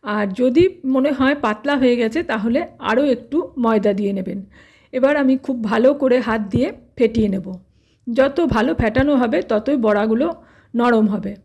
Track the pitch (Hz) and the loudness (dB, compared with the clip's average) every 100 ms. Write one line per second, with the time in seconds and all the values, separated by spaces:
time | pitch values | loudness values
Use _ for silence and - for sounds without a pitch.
0 | 240 208 202 190 254 254 370 - 269 262 | -4 -4 -4 0 0 4 2 0 -2 0
1 | 277 277 262 285 - 320 285 285 254 240 | 0 2 0 0 -2 -4 -2 0 2 2
2 | 226 226 - 226 214 247 349 - 190 226 | 0 -2 -4 -4 0 -2 -2 -8 -2 0
3 | 285 240 - 302 - - 233 220 208 196 | 2 0 -2 -4 -4 -2 0 2 0 -2
4 | 202 196 185 196 190 - - _ _ 262 | -2 -4 -6 -10 -12 -20 -20 _ _ 0
5 | 254 294 269 262 - 254 214 226 254 285 | 2 2 2 0 -2 -6 -2 2 2 2
6 | 262 247 247 226 202 240 285 - - - | 2 0 0 -4 -2 -2 -2 -6 -20 0
7 | 226 226 214 190 180 185 - _ _ _ | 0 2 0 -2 -6 -14 -18 _ _ _
8 | - 233 269 277 330 226 240 330 226 226 | -8 0 2 2 0 0 0 0 0 0
9 | 277 285 240 302 370 214 214 285 220 208 | 2 2 2 -2 0 -2 0 0 2 2
10 | 220 226 320 330 - _ _ 233 240 233 | 2 0 -2 -4 -14 _ _ -2 2 2
11 | 214 202 202 202 | 2 0 -6 -12